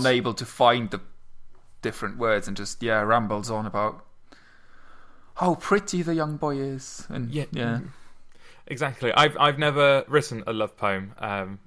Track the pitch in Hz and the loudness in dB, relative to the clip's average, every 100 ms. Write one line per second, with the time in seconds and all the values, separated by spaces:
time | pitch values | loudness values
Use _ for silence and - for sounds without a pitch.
0 | 131 123 120 104 127 - 123 123 110 101 | 6 4 2 -4 -4 4 6 6 2 -6
1 | - - - - - - - - 110 - | -8 -14 -14 -12 -14 -16 -18 -6 -6 -4
2 | 104 117 113 104 101 101 101 - 117 110 | -6 0 2 2 0 -4 -6 -4 0 2
3 | 104 117 107 104 104 110 107 101 107 - | 4 4 4 -2 -2 -4 -2 -2 -2 -4
4 | - - - - - - - - - - | -14 -20 -20 -20 -20 -20 -20 -20 -18 -18
5 | - - - - 180 165 - 202 208 180 | -18 -20 -14 -2 0 0 2 2 2 -2
6 | 165 165 151 147 151 139 135 135 - - | 0 0 -2 -2 -2 -2 -4 -6 -10 -12
7 | - - 120 147 - - 117 120 - - | -10 -6 -4 -4 -4 -4 -2 -2 -6 -14
8 | - - - - - - - 135 143 120 | -18 -18 -18 -18 -20 -18 -12 -4 -4 -2
9 | 123 - 151 - 147 139 151 143 143 139 | 4 6 6 6 2 4 2 6 6 6
10 | - 147 - 113 104 110 107 - 104 95 | 2 -4 -4 -6 -4 -2 -2 -2 -2 -2
11 | 98 - 110 101 95 98 | -6 -8 -6 -4 -6 -10